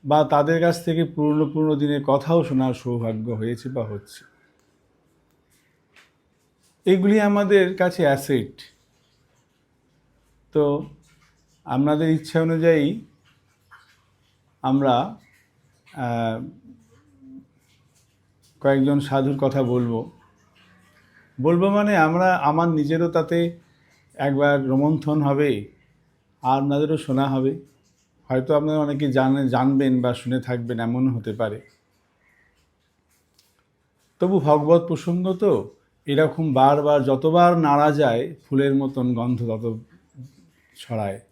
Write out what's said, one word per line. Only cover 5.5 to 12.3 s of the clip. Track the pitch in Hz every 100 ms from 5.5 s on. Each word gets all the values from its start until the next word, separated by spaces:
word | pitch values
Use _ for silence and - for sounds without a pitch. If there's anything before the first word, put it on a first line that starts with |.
| _ _ _ _ _ _ _ _ _ _ _ _ _ -
এগুলি | 190 196 214
আমাদের | 208 202 202 202 180 190
কাছে | 180 180
অ্যাসেট। | 156 135 - 131 101 - - _ _ _ _ _ _ _ _ _ _ _ _ _ _ _ _ _ _
তো | 156 147 143 - - _ _ _ _ _ _ -
আপনাদের | 127 143 151 160
ইচ্ছা | 160 156